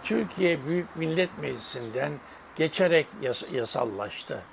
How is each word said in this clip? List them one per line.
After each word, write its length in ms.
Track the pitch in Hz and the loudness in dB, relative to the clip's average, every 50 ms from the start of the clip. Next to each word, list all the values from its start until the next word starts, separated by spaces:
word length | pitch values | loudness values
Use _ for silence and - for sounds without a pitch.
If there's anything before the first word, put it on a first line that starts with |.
| - | -2
Türkiye 600 | - 214 226 226 180 - - 185 175 170 151 127 | 0 0 0 0 0 -2 2 2 2 2 2 0
Büyük 300 | 143 165 180 170 165 - | 0 0 0 0 -2 -4
Millet 420 | 165 160 160 160 170 185 170 - - | -4 -2 0 2 2 2 0 0 -6
Meclisi'nden 760 | 147 139 131 117 - - - 131 120 113 110 127 135 147 147 139 - - - - - - - | -6 -6 -4 -2 -2 -2 -2 -2 -4 -6 -4 -2 -2 -2 -4 -6 -10 -16 -20 -20 -20 -18 -2
geçerek 520 | - 160 160 - - 190 180 170 160 151 - - - | 0 0 0 4 4 4 6 6 6 6 4 -4 -4
yas-, 300 | - 127 123 - - - | -2 -2 -2 -2 -4 -4
yasallaştı. 880 | - 131 117 110 - - - 113 104 95 104 104 - - - - - 120 95 - | -2 -2 0 0 0 0 0 0 0 -4 -4 -6 -6 -10 -8 -8 -8 -8 -8 -12